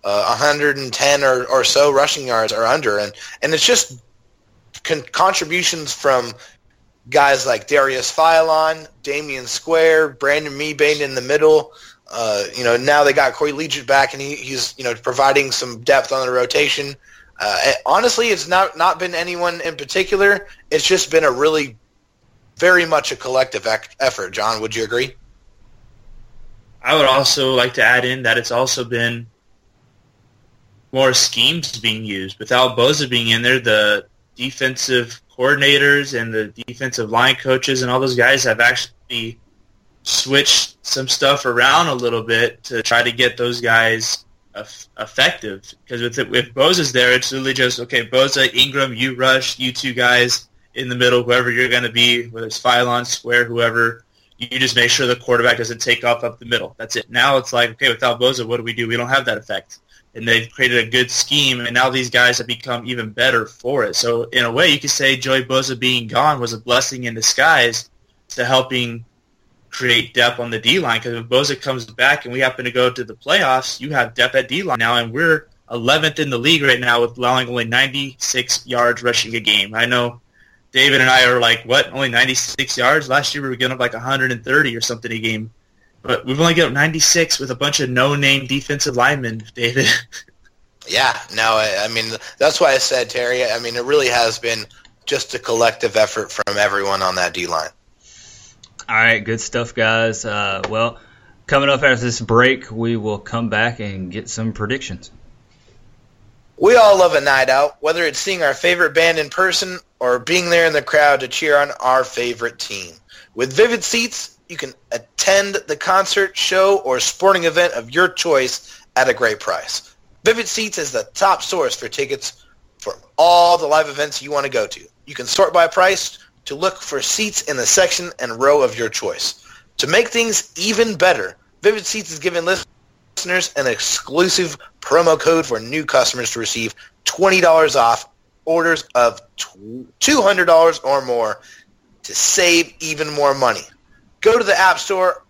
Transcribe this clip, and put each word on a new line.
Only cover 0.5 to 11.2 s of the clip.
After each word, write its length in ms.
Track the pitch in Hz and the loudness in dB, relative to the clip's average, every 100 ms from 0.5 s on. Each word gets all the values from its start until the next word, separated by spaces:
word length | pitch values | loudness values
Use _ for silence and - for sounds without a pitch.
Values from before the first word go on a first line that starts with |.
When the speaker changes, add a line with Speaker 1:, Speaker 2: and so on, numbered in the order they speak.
| 147 147 139 | 2 0 -2
Speaker 1:
and 140 | 135 | -6
ten 320 | - 139 143 | -2 0 2
or, 220 | 135 127 123 | 2 0 0
or 180 | 131 | 0
so 280 | 117 - 147 | 2 4 4
rushing 360 | 135 151 151 131 | 4 0 -2 -2
yards 240 | 113 110 | -2 0
or 140 | 110 113 | 0 0
under. 340 | 147 127 104 | 0 0 -2
And, 140 | 104 - - - | -4 -10 -20 -6
and 120 | 143 | -2
it's 120 | 156 - | 2 2
just 380 | 240 - 127 _ _ _ _ _ _ _ - | 2 0 -10 _ _ _ _ _ _ _ -14
con-, 200 | - 156 127 | -6 -6 -4
contributions 800 | - 185 190 156 180 170 165 143 | 0 2 0 -4 -2 -2 -4 -8
from 400 | - 143 127 120 113 - _ _ _ _ _ 120 | -2 0 0 -2 -14 -20 _ _ _ _ _ -2
guys 360 | 147 139 135 131 | 2 4 2 0
like 220 | 113 - | -2 2
Darius 460 | 143 135 131 123 | 2 2 0 -4
Philon, 760 | - 160 160 160 156 160 160 151 _ | 2 4 4 4 2 0 -2 -10 _
Damian 460 | 143 143 151 135 123 | -8 -8 -6 -10 -8
Square, 600 | - - 165 160 160 156 | -10 0 4 6 4 2
Brandon 440 | 127 139 147 151 | 0 0 0 -2
Mebane 460 | 139 151 143 151 151 | -6 -8 0 2 2
in 160 | 139 | -2
the 60 | 131 | -4